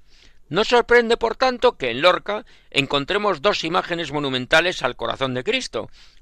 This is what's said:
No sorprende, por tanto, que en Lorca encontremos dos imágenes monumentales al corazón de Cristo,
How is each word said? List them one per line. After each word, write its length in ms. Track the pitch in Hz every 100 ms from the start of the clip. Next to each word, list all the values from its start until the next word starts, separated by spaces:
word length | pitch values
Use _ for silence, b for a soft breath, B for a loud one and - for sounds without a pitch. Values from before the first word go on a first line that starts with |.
| b b b b -
No 160 | 160
sorprende, 520 | 220 240 233 240 226 233
por 180 | 226
tanto, 420 | 220 262 247 247 -
que 140 | 127
en 100 | 117
Lorca 460 | 170 170 151 208 - b b
encontremos 720 | - 139 143 139 202 208 165
dos 220 | 170 190
imágenes 480 | 165 180 175 170 160
monumentales 720 | 147 143 127 123 160 170 175
al 100 | 123
corazón 400 | 120 113 117 131
de 80 | 127
Cristo, 480 | 131 254 247 117 101 b b b